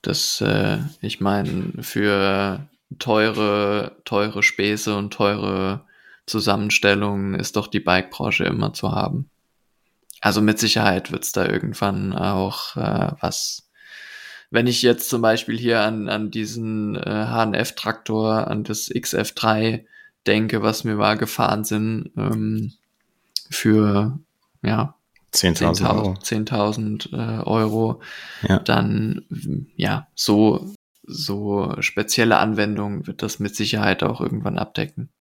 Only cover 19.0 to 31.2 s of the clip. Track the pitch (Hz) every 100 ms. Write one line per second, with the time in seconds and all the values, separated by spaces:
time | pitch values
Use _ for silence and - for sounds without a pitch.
19 | - 95 107 - 110 110 110 107 - -
20 | - _ - 107 110 113 104 110 117 107
21 | 104 107 110 - 113 107 107 107 110 110
22 | - - 101 110 107 110 107 - _ _
23 | _ _ _ - - - 110 107 107 101
24 | 107 139 _ _ _ _ - 110 139 -
25 | _ _ _ - 92 82 85 90 113 110
26 | 104 95 - 110 107 117 104 110 107 107
27 | - - 113 113 - 110 110 110 113 117
28 | - - - - - 95 - - 107 107
29 | 110 - - - - - - - - 104
30 | - - - 104 110 - 190 202 _ _
31 | - -